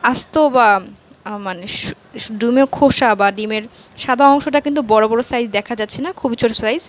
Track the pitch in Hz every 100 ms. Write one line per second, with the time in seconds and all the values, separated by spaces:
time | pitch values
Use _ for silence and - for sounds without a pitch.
0 | 226 247 - 320 302 254 226 196 202 202
1 | _ _ 208 208 196 175 196 - - -
2 | _ 226 - 214 233 254 269 - 277 -
3 | 254 202 202 196 214 220 220 - - -
4 | - 247 277 285 294 285 294 294 226 220
5 | 220 226 247 247 233 202 208 226 214 -
6 | 311 381 254 233 233 226 220 302